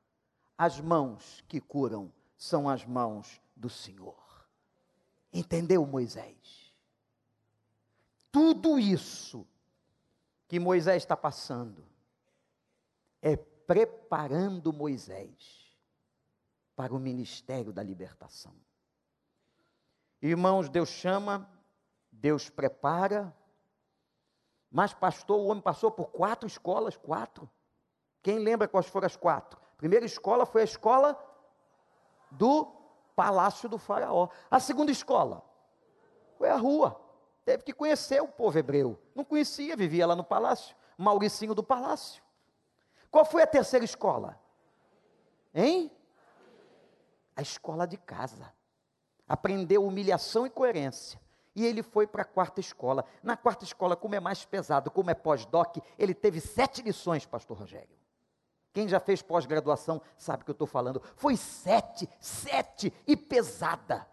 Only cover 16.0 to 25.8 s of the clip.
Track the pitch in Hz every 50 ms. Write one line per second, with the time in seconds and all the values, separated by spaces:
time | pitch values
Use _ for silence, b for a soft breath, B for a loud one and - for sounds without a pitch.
16 | _ _ _ _ _ _ _ _ _ _ _ _ _ _ _ - 131 127 120 135
17 | 131 131 123 127 120 - - - - - 131 131 113 104 98 92 107 98 95 90
18 | 92 90 - _ - - - - - - - _ _ _ _ _ _ _ _ _
19 | _ _ _ _ _ _ _ _ _ _ _ _ _ _ _ _ _ _ _ _
20 | _ _ _ _ - 147 170 170 180 185 190 190 175 139 131 175 165 - - -
21 | - 180 190 202 202 208 202 196 190 - _ _ _ _ _ _ _ _ _ _
22 | _ _ _ 110 117 147 151 143 - - - - 139 131 - - - 139 160 170
23 | 190 196 208 208 202 180 156 _ _ _ _ _ _ _ _ _ _ _ _ _
24 | _ _ _ _ _ _ _ _ _ _ _ _ _ _ - 143 196 196 - -
25 | - 185 156 - - - 196 208 202 196 214 208 - 190 151 -